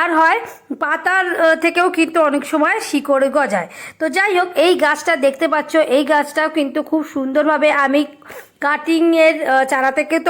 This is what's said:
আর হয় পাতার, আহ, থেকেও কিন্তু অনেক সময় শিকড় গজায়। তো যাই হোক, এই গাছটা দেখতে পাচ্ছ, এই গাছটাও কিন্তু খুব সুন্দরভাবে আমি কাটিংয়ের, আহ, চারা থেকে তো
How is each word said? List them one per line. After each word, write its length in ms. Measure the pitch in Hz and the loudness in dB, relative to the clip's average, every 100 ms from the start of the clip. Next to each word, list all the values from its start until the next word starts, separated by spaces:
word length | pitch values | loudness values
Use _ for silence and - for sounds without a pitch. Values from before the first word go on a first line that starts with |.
আর 80 | 339 320 | 0 2
হয় 180 | 320 427 - - - - | 2 0 -4 -16 -12 -6
পাতার, 440 | 302 320 339 381 359 | -4 -2 0 0 0
আহ, 280 | 339 320 320 | 0 2 2
থেকেও 240 | 330 339 359 349 | 0 0 0 0
কিন্তু 200 | 320 330 302 | 0 2 0
অনেক 140 | 277 - | 0 -2
সময় 240 | 311 302 427 - | -2 0 -2 -2
শিকড় 380 | 294 285 269 269 285 | -4 0 0 2 0
গজায়। 320 | 262 196 170 - - - | 0 -2 -6 -12 -18 -6
তো 40 | 320 302 | -4 0
যাই 160 | 403 359 | 0 0
হোক, 100 | 359 359 330 | -2 2 2
এই 60 | 349 | 4
গাছটা 280 | 302 302 - 320 269 | 0 0 -2 0 0
দেখতে 200 | 269 320 | 0 -2
পাচ্ছ, 200 | 302 294 320 320 285 | -2 -2 0 2 0
এই 80 | 277 | 2
গাছটাও 360 | 294 285 311 311 320 | 0 0 -2 -2 -2
কিন্তু 240 | 277 294 294 | -4 -4 -2
খুব 100 | 311 302 | -4 -4
সুন্দরভাবে 540 | 277 262 269 294 302 302 285 269 | -6 -2 0 2 2 2 2 2
আমি 140 | 277 285 - - - - - | 2 0 -6 -20 -20 -20 -6
কাটিংয়ের, 680 | 285 302 302 330 339 330 320 311 | -2 -2 0 2 4 4 4 2
আহ, 220 | 294 269 262 | 0 2 2
চারা 200 | 269 262 269 | 0 0 0
থেকে 180 | 302 320 | -2 0
তো 40 | 330 | 0